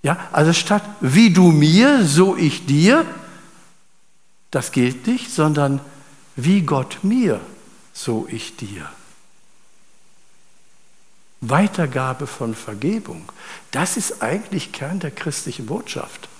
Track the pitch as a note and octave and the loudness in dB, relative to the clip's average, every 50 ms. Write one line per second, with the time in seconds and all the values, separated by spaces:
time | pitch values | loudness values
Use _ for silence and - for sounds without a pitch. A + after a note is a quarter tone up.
0 | - C#3 E3+ - - - - D3 D3+ D#3+ E3+ - - - G3+ G#3 G3+ - - - | -2 -2 -4 -4 -6 -4 0 2 2 4 2 0 0 0 0 0 0 -6 -10 -4
1 | - B2+ C3 F#3 A#3 A3 E3+ F#3 F#3 F3 D#3+ D3+ D3 D#3 D#3+ G3 A#3+ C#4 D4 C4 | -2 2 6 6 6 8 8 8 8 8 8 6 6 6 6 6 6 6 6 4
2 | G3+ D3+ C#3 D#3+ F#3 G3 F#3 - F3 D3 - - - - C#3 D3 E3 G3+ C4 D#4+ | 4 4 4 4 4 4 4 2 0 0 0 -2 -2 0 2 4 6 6 6 4
3 | D#4+ - - - - - - - - - - - - - - _ _ _ _ _ | 2 0 -8 -16 -18 -20 -20 -20 -20 -20 -20 -20 -20 -20 -20 _ _ _ _ _
4 | _ _ _ _ _ _ _ _ _ _ - C#3 A#2 - - C3+ B2 B2 B2+ B2+ | _ _ _ _ _ _ _ _ _ _ -6 -6 -6 -2 0 0 0 0 -2 -4
5 | - A3 B3 B3 - - - - D#3 D#3 D3+ D3 C#3+ C#3 C#3 C#3 - - - - | -4 -2 -2 -2 -4 -6 -2 0 2 2 2 2 2 0 0 -2 -6 -10 -20 -20
6 | - - - - - - - - A#2+ D#3 F#3+ G3+ E3+ C#3 D3+ C3+ B2+ - - - | -20 -20 -20 -20 -20 -16 -10 -2 0 2 2 2 2 2 0 -2 -2 -4 -8 -4
7 | - F#3+ A3+ B3+ A#3+ F3+ A2+ F#2+ - - - - - - - - - - - - | -2 0 0 2 2 0 0 -2 -6 -14 -20 -20 -20 -20 -20 -20 -20 -20 -16 -10
8 | - - A#2 A2 - - - A2 - - - - A2+ G2 G2+ F2+ - - - - | -6 -4 -4 -4 -4 -6 -10 -12 -12 -12 -14 -14 -14 -14 -14 -14 -14 -16 -18 -20
9 | - - - - - - - - - - - - - - - - - - - - | -20 -20 -20 -20 -20 -20 -20 -20 -20 -20 -20 -20 -20 -20 -20 -20 -20 -20 -20 -20
10 | - - - - - - - - - - - - - - - - - - - - | -20 -20 -20 -20 -20 -20 -20 -20 -20 -20 -20 -20 -20 -20 -20 -20 -20 -20 -20 -20
11 | - - - - - - - - - A2+ C3+ D#3 G3+ G3+ - - E3+ C3+ B2+ B2+ | -20 -20 -20 -20 -20 -20 -18 -14 -6 -2 2 2 2 2 0 -2 -4 -2 -2 -4
12 | C3 C3 C3 - D3 B2 - - B2 A2+ A2 - - - G#2 G2+ A#2 E3 G#3+ A3+ | -4 -4 -6 -8 -10 -12 -8 -8 -6 -6 -6 -8 -10 -14 -10 -6 -4 -4 -4 -4
13 | - - E2+ E2 - - - - - - - - - - - C3+ E3+ F3+ - B3 | -8 -10 -16 -16 -16 -20 -20 -20 -20 -20 -20 -20 -18 -10 -6 -4 -4 -2 -4 -4
14 | F#3+ - - - - A2+ D3+ G#3 A3 - G3+ F#3 - - - - C3+ C#3+ F3+ G3 | -6 -6 -6 -4 -4 -4 -4 -4 -6 -6 -6 -6 -6 -6 -12 -12 -8 -8 -6 -6
15 | E3+ D3+ - - - D#3+ C#3+ - - - - - - - - A3+ A#3+ - - - | -6 -8 -10 -8 -8 -8 -8 -6 -8 -10 -10 -10 -10 -8 -8 -8 -8 -10 -10 -10
16 | - - - - - - - | -10 -12 -14 -18 -20 -20 -20